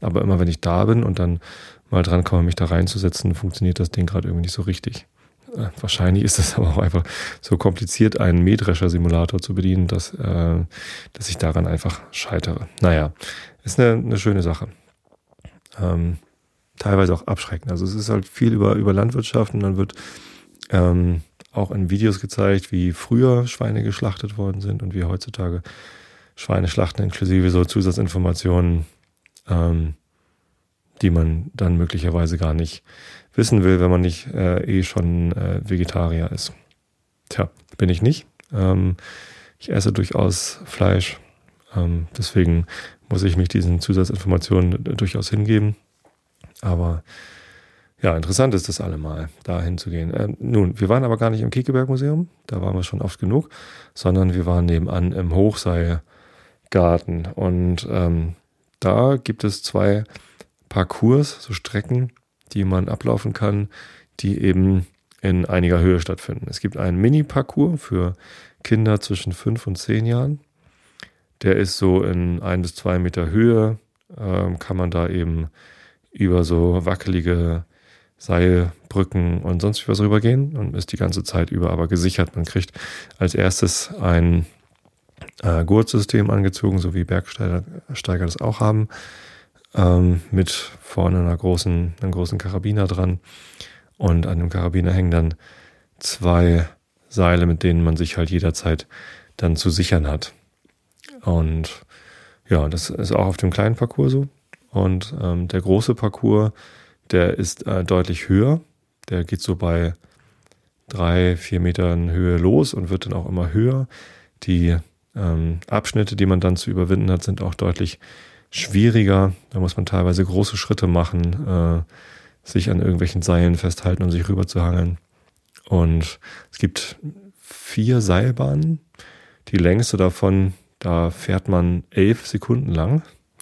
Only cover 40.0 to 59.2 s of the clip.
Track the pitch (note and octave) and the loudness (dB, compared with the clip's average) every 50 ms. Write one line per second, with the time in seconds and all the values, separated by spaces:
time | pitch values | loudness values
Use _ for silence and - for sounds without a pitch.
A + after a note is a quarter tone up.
40 | F#2+ F#2 - - G2+ F#2+ F#2 F#2 - - - - - - - - F#2+ F#2+ F#2+ G2 | -2 -2 0 0 2 2 0 -2 -6 -8 -10 -14 -18 -12 -4 0 2 2 2 2
41 | F#2+ - - - - _ _ _ _ _ _ _ _ _ - F#2 F2 E2+ E2+ E2 | 0 -2 -6 -14 -18 _ _ _ _ _ _ _ _ _ -4 -2 -2 0 0 -2
42 | E2 D#2+ - - G#2+ - - - F2+ E2+ E2+ E2+ E2+ - - - - - - _ | -4 -6 -6 -8 -6 -2 2 2 4 4 4 2 2 -2 -6 -18 -18 -18 -20 _
43 | _ - G#2 F#2 F#2+ G2 E2+ F2 F2+ F2+ - G2 F2+ F2 F2 E2+ - - G2 F#2+ | _ -4 -2 0 2 2 2 2 0 0 0 0 0 2 0 0 0 0 2 2
44 | F#2 F2+ - F#2+ F2+ F#2 F2+ F2 - - F#2+ F#2 F2+ F2+ F2 - - - - G#2+ | 2 0 -2 -4 -2 0 0 0 0 2 2 2 2 2 0 -2 -4 -6 -4 -2
45 | G#2 F#2+ - G#2+ G#2 - - G#2+ G#2 G#2+ A2+ G#2+ G#2 G#2 G#2 - _ _ _ _ | -2 -2 -2 -4 -6 -2 -2 -2 0 2 2 2 2 0 -2 -4 _ _ _ _
46 | _ _ _ _ _ _ _ _ _ - _ - - G2+ F2 E2+ F2 E2+ E2+ D#2+ | _ _ _ _ _ _ _ _ _ -20 _ -8 -4 -2 -2 0 0 -2 -2 -4
47 | - _ - - - - - - - - - - _ _ _ _ _ _ _ - | -6 _ -20 -20 -20 -20 -20 -20 -20 -20 -20 -20 _ _ _ _ _ _ _ -2
48 | - F#2+ E2 E2 D#2+ E2 F#2+ G2+ C3 C3+ A#2 F2+ E2 - E2 - - F2+ E2+ D#2 | 0 0 0 0 -2 -2 0 2 2 2 2 0 -2 -4 -8 -6 -6 -6 -6 -8
49 | D2+ D#2 D#2 D#2 D#2+ D#2+ - _ - - F2+ F2 F2 E2+ F2 E2+ - F2 E2+ E2 | -8 -8 -8 -8 -10 -12 -12 _ -8 -6 -4 -4 -2 -4 -4 -4 -6 -6 -6 -4
50 | E2 E2+ - - A2 G#2+ - - - A#2+ A#2+ G#2 G2 F2 - G#2+ G#2+ F#2 A2+ C3 | -4 -4 -2 -2 -2 -4 -4 -6 -4 0 2 2 2 2 0 -2 0 2 2 2
51 | C3+ A#2+ A2+ G#2+ A2+ A2+ A2 A2 A2+ A#2 - B2+ B2 - C3 B2+ C3 C3 C3+ B2+ | 2 0 0 0 0 -2 -2 -2 -4 -2 -2 -4 -2 0 0 0 0 0 -2 -2
52 | C3+ C#3+ D3+ D#3+ F3 E3+ _ _ _ - - F#2+ F#2 F#2+ F#2 F#2 F2+ - - G2 | -2 -2 -2 -2 -4 -6 _ _ _ -8 -6 -4 -2 -2 -2 -2 -4 -4 -6 -6
53 | - F#2 - - - F#2 A2 D3 D#3+ - - - - - - - - - - - | -6 -6 -6 -4 -2 0 0 0 0 -2 -10 -20 -20 -20 -20 -20 -20 -20 -14 -4
54 | - F#2 F2+ F#2+ F#2+ F#2 F2+ F#2 F2 F2 F2 F2 F2 F2 E2+ E2 F2 - - F2+ | 0 2 2 4 4 2 2 0 0 2 2 2 4 2 2 2 0 0 -2 0
55 | F2 F2+ - F2 F2+ E2+ E2 F#2 G2 G#2+ G2+ - - F#2 F2 E2+ E2+ E2+ E2+ D#2+ | 0 -2 -2 -2 -2 0 2 4 4 4 2 0 -2 -2 0 0 0 0 -2 -4
56 | - _ _ _ _ _ _ _ _ _ _ _ _ - - F#2+ F2 F2 E2+ E2+ | -6 _ _ _ _ _ _ _ _ _ _ _ _ -2 2 4 4 4 4 2
57 | - - F2 E2+ E2 F2+ - - G2 F#2 F2+ F2+ F2+ F2+ F2+ E2 - - - F#2+ | 0 -4 -6 -6 -6 -8 -6 -4 -2 0 0 2 2 0 0 -2 -4 -4 -2 0
58 | F2+ E2+ E2+ E2 E2 E2 E2 - _ _ _ _ _ _ _ - - F#2+ G2 A2 | 0 2 0 0 -2 -4 -6 -10 _ _ _ _ _ _ _ -4 0 2 2 4
59 | B2 C3+ C#3 B2+ | 4 2 2 0